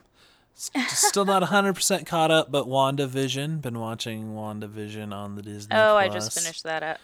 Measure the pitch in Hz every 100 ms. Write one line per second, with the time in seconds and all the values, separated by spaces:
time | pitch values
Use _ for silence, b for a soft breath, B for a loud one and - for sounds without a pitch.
0 | _ b b b b - - 285 247 -
1 | 415 202 196 190 175 202 196 180 - 185
2 | 151 170 160 160 139 139 123 131 135 139
3 | 139 131 135 135 147 160 131 117 113 113
4 | 117 110 110 107 107 107 104 107 104 107
5 | 107 101 101 101 104 104 104 220 214 214
6 | 190 - 214 - 165 160 160 160 156 -